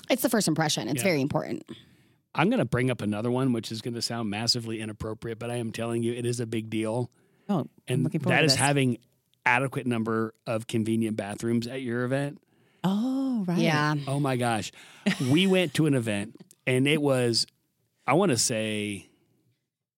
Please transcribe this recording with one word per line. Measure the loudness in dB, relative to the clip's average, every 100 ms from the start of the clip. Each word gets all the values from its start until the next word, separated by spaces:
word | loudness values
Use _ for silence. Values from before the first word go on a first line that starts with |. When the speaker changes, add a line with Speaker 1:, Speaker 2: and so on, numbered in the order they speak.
| -2
Speaker 1:
It's | 0
the | 2
first | 2 2
impression. | 2 0 0 -2
It's | 0
Speaker 2:
Yeah. |
Speaker 1:
very | 0 2
important. | 0 -2 -4 -8 -10 -18 -20 _ _ _ _ 0
Speaker 2:
I'm | 2
gonna | 2 0
bring | 0 0
up | 0
another | -2 -2 0
one, | 0 0
which | 0 -4
is | -8
gonna | -8 -6
sound | -6 -4 -4
massively | -2 -2 -2 -4 -8
inappropriate, | -8 -8 -8 -8 -8 -6
but | -6
I | -4
am | -4
telling | -4 -2 0
you, | 0
it | 0 -2
is | -2
a | -2
big | -4 -4
deal. | -2 -2 -2 -4 _ _ _ -2
Speaker 3:
Oh, | -2
I'm | -2 _ -4
Speaker 2:
And | 0
Speaker 3:
looking | 0 0
forward | 2 4
Speaker 2:
that |
Speaker 3:
to | 4
Speaker 2:
is |
Speaker 3:
this. | 4
Speaker 2:
having | 4 4 2 0 _ _ _ _ 2
adequate | 2 2 -2 -2
number | -2 0 0 -2 -4 -4
of | -4 -2
convenient | -2 0 0 0 -2
bathrooms | -6 -4 -2 0 -2
at | -6
your | -4 -2
event. | 0 -2 -2 -8 _ _ _ _
Speaker 3:
Oh, | 0 0 0 -2 -2 -2 0
right. | 2
Speaker 1:
Yeah. | 2 2 2 0 -2
Speaker 2:
Oh | -2
my | 0 0
gosh. | 0 -2 -4 -12 -20 -6 -4 -2 2
We | 4 4
went | 4 2 2
to | 2
an |
event | 2 0 -2 -4 -12 -20 _ 0
and | 2 4
it | 4
was, | 2 2 2 2 -2 _ _ _ _ _ 2
I |
wanna | 4 4 2
say | 0 -2 -2 -2 -4 -6 -12 _ _ _ _ _ _ _ _